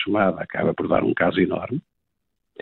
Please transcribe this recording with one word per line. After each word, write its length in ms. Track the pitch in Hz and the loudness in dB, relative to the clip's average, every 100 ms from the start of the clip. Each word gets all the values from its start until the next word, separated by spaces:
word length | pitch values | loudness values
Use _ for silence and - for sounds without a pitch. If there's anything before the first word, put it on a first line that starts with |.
somada 400 | - 104 95 78 | 0 2 2 0
acaba 320 | - - 76 | -6 -2 -2
por 140 | - 82 | 0 0
dar 160 | 76 | 2
um 100 | - | 2
caso 280 | - 87 87 | 2 0 2
enorme. 400 | 90 85 92 135 - _ _ _ _ _ _ - | 2 0 -4 -6 -8 _ _ _ _ _ _ -20